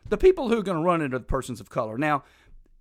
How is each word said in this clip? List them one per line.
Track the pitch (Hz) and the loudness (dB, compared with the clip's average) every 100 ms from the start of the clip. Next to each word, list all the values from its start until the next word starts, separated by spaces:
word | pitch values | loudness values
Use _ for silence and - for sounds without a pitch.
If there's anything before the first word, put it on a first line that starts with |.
| - | -6
the | 202 | 4
people | 370 370 247 | 4 4 2
who | 226 | 0
are | |
gonna | 190 165 | 0 -2
run | 175 170 | 0 0
it | 147 | 0
are | 127 | -4
the | 104 | -2
persons | 135 123 120 | -4 -4 -10
of | - | -8
color. | - 110 113 | -6 -4 -2
Now, | 151 143 - _ _ - - _ | 0 -2 -4 _ _ -20 -20 _